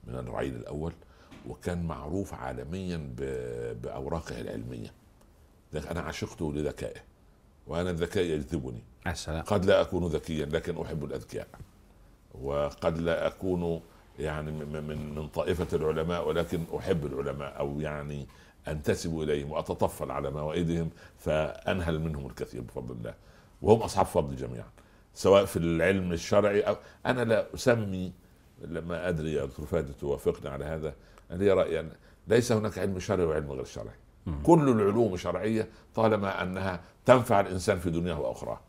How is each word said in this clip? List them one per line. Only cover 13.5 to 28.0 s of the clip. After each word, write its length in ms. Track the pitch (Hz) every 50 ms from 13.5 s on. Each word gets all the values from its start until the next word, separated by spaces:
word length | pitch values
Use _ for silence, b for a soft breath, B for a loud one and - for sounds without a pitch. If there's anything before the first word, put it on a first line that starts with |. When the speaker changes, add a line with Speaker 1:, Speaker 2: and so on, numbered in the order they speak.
| 90 87 87 85 85 82 - B B B B B - -
Speaker 1:
يعني 320 | 71 78 76 76 76 76
م-، 40 | 78
م-، 300 | 76 73 73 73 78 76 76
من، 260 | 76 76 76 76 73
من 140 | 76 76 73
طائفة 480 | - 82 73 - 92 78 90 - -
العلماء، 520 | 82 76 78 78 80 80 85 87 87 78 76
ولكن 360 | 78 82 85 - - 85 80 - 80 -
أحب 280 | - - 95 82 73
العلماء، 520 | 71 67 65 71 71 69 71 71 69 - -
أو 220 | 73 71 71 73
يعني 460 | 76 73 76 73 73 73 73 71 67 B B B B B B B - -
أنتسب 520 | 76 78 73 - 101 - - 87 82 80
إليهم 300 | 78 76 73 73 71 71
وأتطفل 600 | 76 80 82 - 90 - 107 87 - - 73 67
على 200 | 64 71 71 69
موائدهم، 600 | 69 76 76 76 78 87 87 82 85 82 82 80 B B B B B -
فأنهل 840 | - 87 78 78 78 73 - - - - 98 95 85 82 82 78
منهم 260 | 80 82 78 71 69
الكثير 340 | 64 - - 64 - - 60
بفضل 340 | 60 58 - 65 64 62 64
الله، 200 | 58 57 55 55 - b b b b b b b b
وهم 200 | - 98 107 117
أصحاب 240 | 107 92 - 95 95
فضل 300 | - - 90 80 71 67
جميعًا، 320 | 62 65 60 62 58 53 - - b b b b b b b _
سواء 300 | - - 95 98 98 101
في 140 | - - 87
العلم 540 | 82 85 82 80 82 92 98 98 92 87
الشرعي 480 | 87 85 - - 107 101 104 104 101 104
أو، 160 | 104 104 107 - B B B B -
أنا 180 | - 127 127 120
لا 300 | 113 113 101 92 - -
أسمي، 580 | - - 131 120 113 107 101 95 92